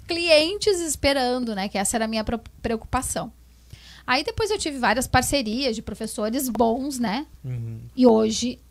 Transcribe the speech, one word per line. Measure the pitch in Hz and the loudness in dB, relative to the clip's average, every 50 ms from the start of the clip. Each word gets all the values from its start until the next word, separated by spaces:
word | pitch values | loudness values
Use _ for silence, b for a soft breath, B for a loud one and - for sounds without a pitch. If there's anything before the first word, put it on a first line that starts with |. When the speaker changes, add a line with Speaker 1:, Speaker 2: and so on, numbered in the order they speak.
| - | -8
Speaker 1:
clientes | - 339 339 339 339 311 294 311 339 415 403 - 427 392 349 | -6 -4 -2 4 6 6 6 6 4 0 0 0 0 2 2
esperando, | 339 311 - - - 269 285 277 254 247 247 254 247 226 214 | -2 -4 -4 0 0 2 2 2 2 0 0 0 -2 -4 -4
né?" | 190 190 208 | -4 -4 -4
Que | - | -2
essa | 196 202 - - | -2 -2 0 0
era | 220 220 | -2 -2
a | |
minha | 220 220 220 220 | -2 -2 -2 -2
pro-, | - 240 226 - - - - | -2 -4 -6 -6 -12 -18 -8
preocupação. | - 220 233 220 - - - 254 262 - - 185 - 226 - - - B B B B B B B B B B B B | -4 -4 -4 -4 -4 -4 -4 -4 -2 -4 -4 -6 -6 -8 -12 -18 -20 B B B B B B B B B B B B
Aí | - 254 277 302 | 0 0 0 0
depois | 466 453 - 453 392 | -2 -2 -2 0 0
eu | 427 | 0
tive | 403 - 320 285 262 | -2 -2 -4 -2 0
várias | 233 180 220 262 247 | 0 2 2 2 0
parcerias | - - 254 240 - 294 285 233 208 214 254 285 254 226 | 2 2 2 2 2 0 0 0 0 -2 -2 -2 -2 -2
de | 220 | -4
professores | - - 214 - 226 214 - - 208 220 226 277 269 254 | -6 -10 -10 -10 -10 -8 -6 -4 -4 -2 -2 -2 -2 -2
bons, | 214 226 240 226 226 269 262 294 269 247 | 0 2 2 2 2 0 -2 -6 -4 -2
né? | 233 202 190 269 311 - - - - | -2 -2 -2 -2 -4 -8 -14 -14 -10
Speaker 2:
Uhum. | 127 127 120 117 113 113 113 117 - - | -8 -8 -6 -6 -8 -10 -10 -14 -10 2
Speaker 1:
E | 262 254 | 6 8
hoje | 240 220 220 220 220 220 - 233 247 240 - - - | 8 8 8 4 2 0 -2 -4 -6 -6 -10 -16 -4